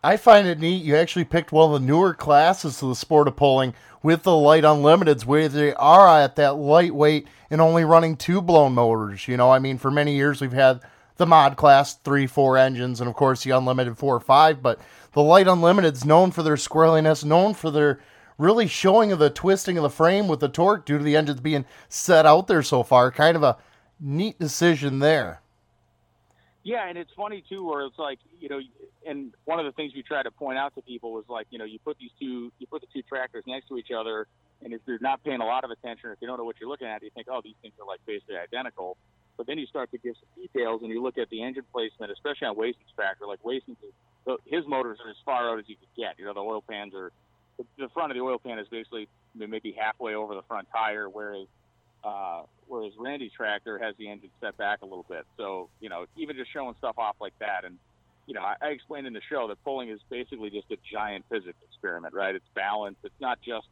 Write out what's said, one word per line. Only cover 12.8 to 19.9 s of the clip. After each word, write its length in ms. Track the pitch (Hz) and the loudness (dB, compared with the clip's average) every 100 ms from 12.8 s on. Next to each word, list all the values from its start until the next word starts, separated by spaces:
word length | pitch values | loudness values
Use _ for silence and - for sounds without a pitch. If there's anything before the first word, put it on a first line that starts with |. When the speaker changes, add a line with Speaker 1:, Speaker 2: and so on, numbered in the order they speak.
| 127 120 | -6 -6
Speaker 1:
and 80 | 120 | -8
of 60 | |
course 300 | 113 135 127 | 0 0 0
the 60 | 131 | 0
unlimited 460 | 131 127 127 123 113 | 0 0 -2 -4 -4
four 200 | 139 123 | -2 -2
or 40 | |
five. 400 | - 135 156 143 | 2 6 6 4
But 200 | 127 110 - - - | -2 -4 -10 -20 -4
the 100 | 147 | 2
light 240 | 147 180 185 | 6 6 6
unlimited's 580 | 180 165 196 170 131 | 4 4 4 2 0
known 280 | 143 156 185 | 4 6 4
for 100 | 180 | 0
their 140 | 156 147 | -2 -2
squirreliness, 680 | - 156 160 160 156 151 | -2 2 4 4 2 0
known 300 | 147 160 196 | 2 2 2
for 160 | 202 160 | -2 -4
their 300 | 147 147 139 _ _ _ - | 0 0 -2 _ _ _ -2
really 280 | 160 226 208 | 2 2 0
showing 460 | - 190 208 214 | 0 2 4 2
of 80 | 180 | 2
the 100 | 147 | 0
twisting 460 | - 185 190 - 175 | 0 -2 -2 -2 -2
of 60 | |
the 60 | 147 | -4